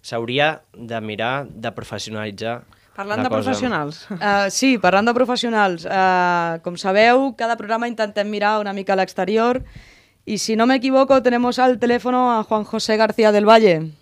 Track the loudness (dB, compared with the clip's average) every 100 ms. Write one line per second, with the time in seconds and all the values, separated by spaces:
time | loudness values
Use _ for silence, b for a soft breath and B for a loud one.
0 | -8 -8 -4 -2 -2 -2 _ -20 -10 -8
1 | -8 -6 -4 -4 -8 -10 -10 -10 -12 -12
2 | -10 -10 -10 -8 -8 -8 _ b b -14
3 | -8 -4 -2 -2 -2 -4 -4 -4 -6 -12
4 | -14 -6 -2 0 0 0 0 2 2 2
5 | 2 0 0 0 -2 0 0 -2 -4 0
6 | 2 2 2 0 -2 -6 -8 -6 0 4
7 | 4 4 2 -4 -4 -4 -4 -4 -4 -4
8 | -4 -2 -4 -2 0 0 -2 -6 -2 0
9 | 0 -2 0 2 2 -2 -6 b b b
10 | b b -8 -6 -2 0 2 2 2 2
11 | 4 4 4 2 0 2 2 2 0 0
12 | 0 0 2 0 0 -4 -2 -6 -2 2
13 | 2 4 4 4 6 6 6 2 -2 -12